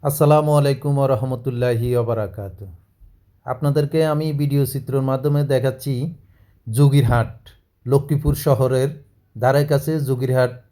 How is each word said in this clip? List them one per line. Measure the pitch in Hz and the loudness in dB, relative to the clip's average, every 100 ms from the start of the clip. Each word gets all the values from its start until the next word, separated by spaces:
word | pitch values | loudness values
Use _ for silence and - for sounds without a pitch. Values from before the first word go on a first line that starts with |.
আসসালামু | 147 143 147 151 151 147 | -4 0 4 4 4 2
আলাইকুম | 143 139 147 139 | 2 0 -2 0
ওয়া | 135 | 0
রাহমাতুল্লাহি | 127 131 127 135 123 123 117 120 | 0 -2 -6 -6 -2 0 0 0
ওয়া | 123 117 | -2 -2
বারাকাতুহু। | 110 101 85 98 - 95 82 _ _ - _ _ _ - | -2 -4 -8 -14 -14 -18 -20 _ _ -20 _ _ _ -10
আপনাদেরকে | 123 147 147 143 160 156 | -4 0 0 0 0 0
আমি | 151 156 | 0 -2
ভিডিও | 143 143 143 131 | -2 0 0 0
চিত্রের | 135 - 135 135 | -4 -4 -2 0
মাধ্যমে | 131 143 143 | -2 0 0
দেখাচ্ছি | 143 135 131 131 - 127 156 170 _ _ _ _ - | 2 0 0 -4 -6 -4 -4 -8 _ _ _ _ -6
যোগীরহাট, | 110 143 139 131 120 113 - - _ _ _ - | 4 4 6 4 2 0 -6 -20 _ _ _ 0
লক্ষ্মীপুর | 139 139 147 147 147 | 0 2 -2 0 0
শহরের | - 131 131 127 135 151 - _ _ 113 | 0 2 2 0 -2 -4 -20 _ _ -2
ধারে | 123 135 | 2 2
কাছে | 147 143 143 156 135 | 2 0 0 -4 -2
যোগীরহাট। | 127 127 127 127 - _ | -2 0 0 0 -2 _